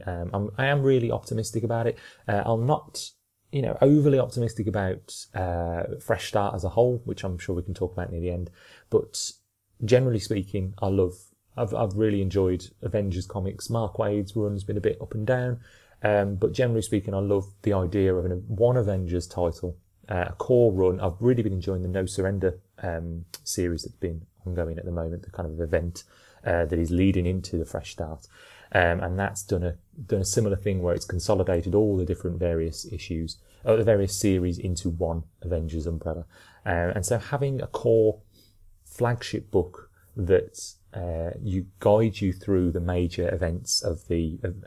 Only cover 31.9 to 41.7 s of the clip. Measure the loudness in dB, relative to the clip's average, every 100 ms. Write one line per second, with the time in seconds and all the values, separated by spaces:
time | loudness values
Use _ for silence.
31.9 | 2 0 -2 -4 -2 0 0 -2 -6 -10
32.9 | -10 -6 -6 -6 -10 _ _ 2 4 6
33.9 | 4 4 2 2 4 2 0 -2 -2 -2
34.9 | -2 -2 -2 -8 _ -4 -4 -2 -4 -4
35.9 | -4 -4 -6 -10 -18 -20 -10 -2 0 0
36.9 | -2 -2 -2 -2 -2 -2 -2 -6 -2 4
37.9 | 6 4 2 _ _ _ _ -20 _ -14
38.9 | -2 0 0 -4 -6 0 0 0 -6 -20
39.9 | _ _ -4 4 4 2 -8 -16 -18 _
40.9 | -10 -6 -4 -6 -6 -4 -4 -4